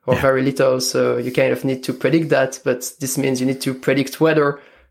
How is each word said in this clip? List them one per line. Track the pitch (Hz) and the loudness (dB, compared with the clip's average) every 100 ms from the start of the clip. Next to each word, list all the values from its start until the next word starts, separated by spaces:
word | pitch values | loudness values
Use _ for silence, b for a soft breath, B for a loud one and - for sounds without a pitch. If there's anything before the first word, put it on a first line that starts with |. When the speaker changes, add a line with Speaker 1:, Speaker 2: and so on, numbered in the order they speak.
Speaker 1:
or | - | -2
Speaker 2:
Yeah. | 123 | 2
Speaker 1:
very | 135 131 | 2 2
little. | 131 131 135 127 | 0 2 2 2
So | 127 131 123 120 | 0 0 0 0
you | 123 | -2
kind | 127 131 | 0 0
of | 127 | 0
need | 139 131 | -2 -4
to | - | -6
predict | 127 131 160 156 | -2 0 0 2
that, | 139 131 - | 2 0 -2
but | - 123 - - | -4 -4 -4 -8
this | 131 - | -6 -2
means | 135 127 | -2 0
you | 127 | -2
need | 131 | -2
to | 135 | -4
predict | 131 - 135 131 - | -4 0 0 -2 0
weather. | 160 156 143 143 B B B | 2 4 2 -2 B B B